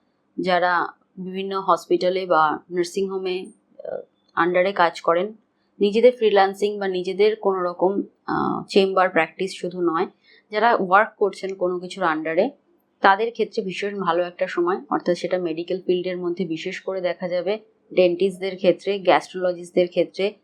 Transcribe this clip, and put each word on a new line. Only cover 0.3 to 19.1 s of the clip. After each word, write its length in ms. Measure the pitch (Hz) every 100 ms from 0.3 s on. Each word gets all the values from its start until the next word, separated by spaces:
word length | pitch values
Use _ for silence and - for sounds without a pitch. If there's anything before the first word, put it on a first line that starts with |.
| -
যারা 480 | 175 175 180 175 - - _ -
বিভিন্ন 420 | 185 190 196 196
হসপিটালে 640 | 190 165 - 175 180 185 185
বা 320 | 160 156 139 -
নার্সিংহোমে, 760 | 175 175 196 190 190 190 180 185 - _ -
আহ, 160 | - - - _ _
আন্ডারে 380 | - 170 180 185
কাজ 280 | 196 170 -
করেন, 320 | - 170 208 220 _ _ _ _
নিজেদের 320 | 202 214 240
ফ্রিল্যান্সিং 640 | 247 220 196 196 196 208 208
বা 100 | 196
নিজেদের 480 | 180 180 185 214 220
কোনো 260 | 196 190
রকম, 400 | 180 175 180 202 196 _ -
আহ, 380 | 151 139 - -
চেম্বার 420 | 208 190 185 185
প্র্যাকটিস 440 | 185 160 - 185
শুধু 260 | - 180 180
নয়, 260 | 170 165 - - _ _ _
যারা 240 | 208 233
ওয়ার্ক 360 | 233 190 190 214 -
করছেন 380 | 196 - 190
কোনো 240 | 190 180 180
কিছুর 260 | 180 190
আন্ডারে, 460 | 175 160 156 165 247 - _ _ _ _
তাদের 300 | 202 196 233
ক্ষেত্রে 320 | 233 202 -
ভীষণ 380 | 190 175 202 202
ভালো 240 | 170 170
একটা 220 | 175 175 180
সময়, 340 | - 175 196 -
অর্থাৎ 260 | 165 - 175
সেটা 220 | 170 185
মেডিকেল 420 | 175 160 175 185 185
ফিল্ডের 300 | 180 180 180
মধ্যে 280 | 175 175
বিশেষ 360 | 175 160 185 180
করে 200 | - 190
দেখা 280 | 175 170 180
যাবে, 300 | 180 170 220 - _ _
ডেন্টিস্টদের 600 | - 180 175 196 180 190 185
ক্ষেত্রে, 420 | 190 170 185 202
গ্যাস্ট্রোলজিস্টদের 920 | 180